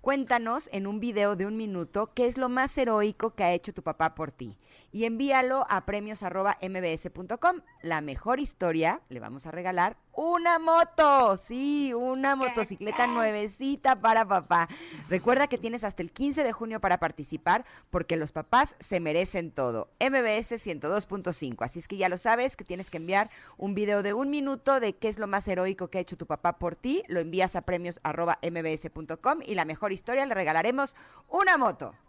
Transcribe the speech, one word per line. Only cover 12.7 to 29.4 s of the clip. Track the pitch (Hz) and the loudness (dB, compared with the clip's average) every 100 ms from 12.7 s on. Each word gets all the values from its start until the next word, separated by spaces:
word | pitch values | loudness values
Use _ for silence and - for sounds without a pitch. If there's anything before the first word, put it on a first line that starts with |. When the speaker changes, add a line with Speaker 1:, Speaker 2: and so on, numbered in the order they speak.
| 196 208 - | -4 -6 0
Speaker 2:
tal? | 240 | 0
Speaker 1:
nuevecita | 240 220 214 208 202 269 277 269 254 | 2 0 0 -4 -4 -4 0 2 4
para | 226 220 214 | 4 4 4
papá. | 196 156 170 165 302 - - 147 | 0 4 2 2 -4 -14 -16 -4
Recuerda | 180 214 254 285 | 0 4 4 4
que | 240 | 0
tienes | 214 233 | -4 -4
hasta | 214 - | -6 -6
el | 170 | -10
quince | - 277 285 | -2 -2 0
de | 269 | 0
junio | 220 226 220 | -2 -6 -2
para | 202 180 | 0 2
participar, | 160 - 143 156 - 202 - - _ | 0 -4 -12 -4 2 0 0 -20 _
porque | 180 160 165 | -4 -2 -2
los | 151 | -2
papás | - - 240 285 - | -6 2 4 4 -2
se | - 185 | -4 -2
merecen | 165 156 185 196 170 | 0 0 0 -4 -6
todo. | 139 127 113 - _ | -2 -2 -2 -6 _
M | 262 269 | 0 2
B | 233 214 | 2 0
S | 226 233 | -2 -8
ciento | - 156 147 | -8 -6 -2
dos | 202 202 | -2 -2
punto | 196 185 | -6 -6
cinco. | 175 139 120 | -6 -8 -6
Así | 120 - | -6 -8
es | - | -10
que | 202 | -2
ya | 185 | 0
lo | 180 | 0
sabes, | 233 233 262 - | 2 2 0 -4
que | |
tienes | 185 180 190 | -12 -12 -10
que | 170 | -10
enviar | 165 196 220 - - - | 0 0 0 -6 -20 -8
un | 196 | -4
video | 196 208 208 | -2 2 2
de | 202 | 0
un | 208 277 | 0 -2
minuto | 294 277 269 - 269 | -2 -2 -2 2 2
de | 226 190 | 2 -2
qué | - | -4
es | 196 | -4
lo | 208 | -4
más | 196 202 | -2 -2
heroico | 185 185 185 180 | -2 -2 -2 -4
que | 190 | -4
ha | |
hecho | 175 180 | -6 -8
tu | 165 | -8
papá | 151 175 175 | -2 -2 -2
por | 175 | -6
ti. | 170 247 320 - | -4 -4 -4 -2
Lo | 175 | -4
envías | 165 180 185 185 | -2 0 0 0
a | |
premios | 175 180 175 175 | -2 -4 -4 -6
arroba | - 156 170 156 | -6 -2 0 0
M | 170 170 | -2 -4
B | 160 | -4
S | 156 160 | -4 -8
punto | - 160 160 | -14 -10 -2
com | 247 311 | 0 0